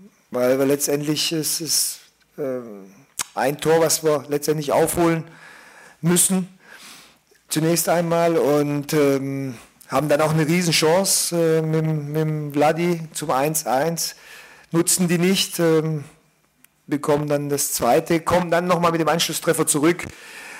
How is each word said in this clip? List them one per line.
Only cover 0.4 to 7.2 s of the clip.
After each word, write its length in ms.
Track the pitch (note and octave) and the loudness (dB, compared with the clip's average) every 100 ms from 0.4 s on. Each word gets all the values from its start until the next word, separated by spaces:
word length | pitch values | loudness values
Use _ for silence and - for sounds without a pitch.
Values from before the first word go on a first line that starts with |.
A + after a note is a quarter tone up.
| B2 C3+ | 2 4
wir 40 | |
letztendlich, 680 | C3+ C#3+ D3 C#3+ D3 D3+ - | 2 2 0 -2 -2 -2 -2
es 280 | E3 D3 - | -2 -4 -6
ist, 380 | D3+ - - - - _ _ - | -2 -2 -2 -8 -18 _ _ -8
äh, 220 | C3+ B2+ A#2 G2+ F#2+ G2 _ - - | -6 -6 -10 -16 -20 -20 _ -10 -8
ein 260 | G2+ B2+ D3 | -2 -2 0
Tor, 200 | D#3 E3 | 2 4
was 240 | D#3+ - | 4 2
wir 200 | D#3 D3 C3 | 0 0 -2
letztendlich 420 | D3 D#3 D3+ C#3+ | -4 -2 -2 0
aufholen 540 | B2+ D#3+ F3 E3 E3 D#3 - - - - - - _ | 2 2 2 0 0 -6 -18 -20 -20 -20 -20 -20 _
müssen, 460 | E3 F3 - F#3 F3+ - - - - - - _ | 2 2 2 0 -4 -12 -20 -20 -20 -20 -20 _